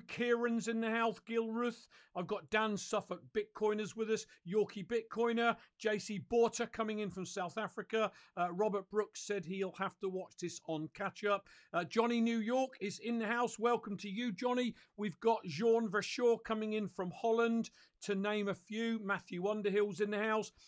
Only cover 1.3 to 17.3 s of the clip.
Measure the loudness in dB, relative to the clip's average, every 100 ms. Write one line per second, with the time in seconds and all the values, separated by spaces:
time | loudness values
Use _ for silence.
1.3 | -2 0 0 -2 -4 -16 -20 -12 -8 -4
2.3 | -6 -2 0 0 0 0 -2 -2 -8 -4
3.3 | -4 -4 0 0 0 -2 -4 0 0 -2
4.3 | -14 -2 0 0 -2 -4 -4 -4 -2 0
5.3 | 4 2 0 -4 -4 -2 -2 -2 -6 0
6.3 | 4 4 4 -6 -2 -2 -2 -4 -6 -8
7.3 | -4 -4 -4 -6 -6 -2 0 0 -2 -14
8.3 | -2 -2 2 2 2 0 0 0 -4 -4
9.3 | -4 -2 -2 -4 -2 -6 -4 -4 -4 -8
10.3 | -8 -8 -8 -4 -4 -4 -4 -6 -2 0
11.3 | 0 -2 -20 -4 -2 0 2 2 4 2
12.3 | 2 2 2 0 -2 -8 -6 -4 -2 0
13.3 | 0 0 0 2 2 -2 -8 -6 -4 -4
14.3 | 0 0 2 0 -4 -14 -6 -4 0 2
15.3 | 2 0 0 4 4 4 0 -2 2 4
16.3 | 4 2 -2 0 -2 -4 -4 -6 -2 2